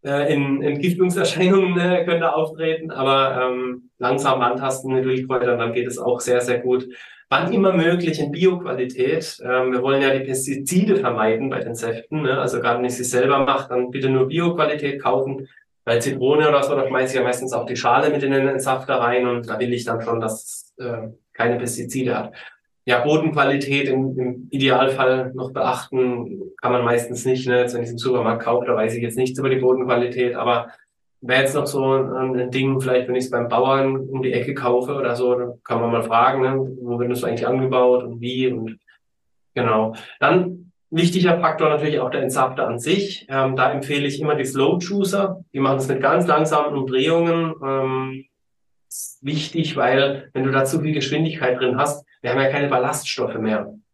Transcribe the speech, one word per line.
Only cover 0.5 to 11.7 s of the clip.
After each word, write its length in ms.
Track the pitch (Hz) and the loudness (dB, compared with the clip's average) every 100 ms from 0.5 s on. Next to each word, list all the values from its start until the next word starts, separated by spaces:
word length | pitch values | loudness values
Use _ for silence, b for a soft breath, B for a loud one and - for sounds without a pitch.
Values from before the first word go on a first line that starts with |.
| 139 | 0
Entgiftungserscheinungen, 1120 | 147 139 180 175 180 196 165 156 185 196 185 | 0 0 0 2 2 2 -2 2 4 4 4
ne, 300 | 175 175 180 170 | 2 2 2 2
können 140 | 170 | 2
da 80 | 165 | 2
auftreten, 600 | 156 156 156 160 160 160 | 0 -2 -2 -2 -2 -6
aber, 600 | 139 135 135 135 127 127 | -2 2 4 2 0 -2
ähm, 400 | 127 127 127 - _ | -2 -6 -8 -14 _
langsam 420 | 127 139 139 131 | -2 0 2 2
antasten 540 | - 127 131 127 131 | 0 0 -2 -4 -2
mit 100 | 131 | 0
Wildkräutern, 540 | 131 131 127 127 123 120 | 0 -2 -2 0 0 0
dann 140 | 117 | 0
geht 160 | 123 120 | -2 -4
es 100 | - | -4
auch 220 | 123 117 | -2 -2
sehr, 200 | 123 123 | 0 0
sehr 200 | 120 123 | 2 -2
gut. 260 | 127 127 - B B B B | 2 0 -2 B B B B
Wann 240 | - - | 0 2
immer 220 | 202 190 | 2 4
möglich 460 | 180 165 175 165 151 | 4 2 2 0 -2
in 100 | 143 | -4
Bioqualität. 1080 | 170 185 175 - 131 127 123 131 160 - - | 2 2 2 -6 -4 -4 -2 0 0 -4 -10
Ähm, 280 | 123 127 127 | -2 0 2
wir 100 | 127 | 0
wollen 180 | 131 135 | 2 2
ja 160 | 139 135 | 2 0
die 80 | |
Pestizide 720 | 135 127 139 139 135 185 220 196 | -2 -4 -4 -6 0 2 4 2
vermeiden 540 | - - 110 113 135 | 2 0 0 0 -2
bei 80 | 127 | -4
den 140 | 117 | -6